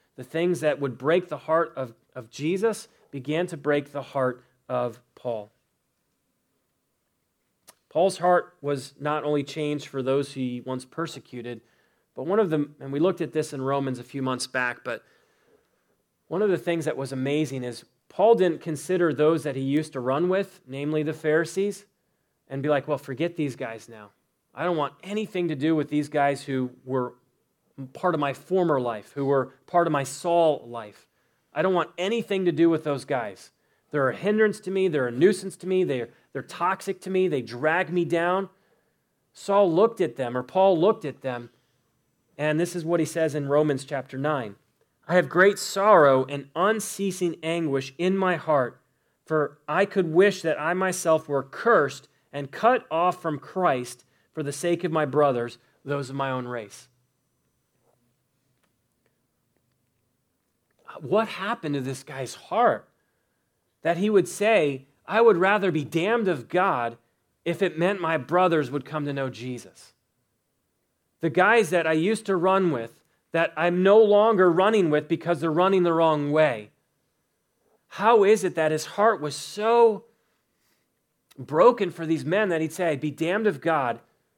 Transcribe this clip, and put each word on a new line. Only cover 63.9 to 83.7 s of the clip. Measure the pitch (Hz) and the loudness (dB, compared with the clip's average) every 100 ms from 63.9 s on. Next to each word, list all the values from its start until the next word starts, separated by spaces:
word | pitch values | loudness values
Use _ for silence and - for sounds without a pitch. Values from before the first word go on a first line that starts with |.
| 170 | 0
he | 208 | 2
would | 202 - | 2 2
say, | - 214 214 147 131 - _ - | 0 2 2 2 -4 -12 _ -2
"I | 208 | 4
would | 233 175 | 4 6
rather | 190 208 185 | 4 2 0
be | 156 | -2
damned | 127 160 190 233 190 | -2 -2 0 0 0
of | 147 110 | -2 -2
God | 175 190 135 117 117 _ _ _ _ 170 | 0 2 0 -4 -8 _ _ _ _ -6
if | 170 | -2
it | 185 156 | -2 0
meant | 180 202 | -2 0
my | 165 160 | -2 -2
brothers | 123 175 185 160 127 | 0 2 4 2 0
would | 139 - | -6 -6
come | 151 147 | -6 -6
to | |
know | 139 131 | -4 -6
Jesus"? | 107 127 120 98 - - _ _ _ _ _ _ _ _ _ _ _ _ - | -8 -10 -10 -14 -20 -20 _ _ _ _ _ _ _ _ _ _ _ _ -6
The | 165 | -2
guys | 180 196 233 170 | 2 4 4 2
that | 170 160 | 0 0
I | |
used | 160 185 220 208 | 0 0 -2 -2
to | 185 | 0
run | 185 190 180 | 2 2 2
with, | 131 113 _ _ _ _ | -2 -6 _ _ _ _
that | 165 165 156 | -2 -2 0
I'm | 175 180 | 0 4
no | 190 214 | 6 8
longer | 214 202 220 202 180 | 8 6 4 6 4
running | 170 202 220 165 | 4 4 4 2
with | 151 147 | 0 0
because | 165 170 160 | -4 -2 -2
they're | 160 | 0
running | 156 185 196 | 2 4 4
the | 175 | 2
wrong | 165 165 151 143 | 4 2 2 2
way. | 151 151 113 104 _ _ _ _ _ _ _ _ _ _ _ _ | 4 2 0 -10 _ _ _ _ _ _ _ _ _ _ _ _
How | - 214 233 | 0 4 6
is | 196 214 | 6 4
it | 180 160 | 2 0
that | 156 | 0
his | 156 - | 0 -4
heart | - 220 175 | 2 2 2
was | 151 135 | -4 -8
so | - 208 220 233 233 202 - _ _ _ _ _ _ _ _ _ _ _ _ - | -12 -4 2 6 6 2 -10 _ _ _ _ _ _ _ _ _ _ _ _ -18
broken | 117 151 226 240 180 | -2 6 6 6 -2
for | 165 160 | -4 -2
these | 160 151 | -2 0
men | 196 208 | 0 2
that | 165 | 0
he'd | 160 | -2
say, | - 175 | -2 -2
"I'd | 139 | -2
be | 151 | -4
damned | 120 165 202 214 | -4 -2 0 0
of | 143 | -2
God | 165 | 0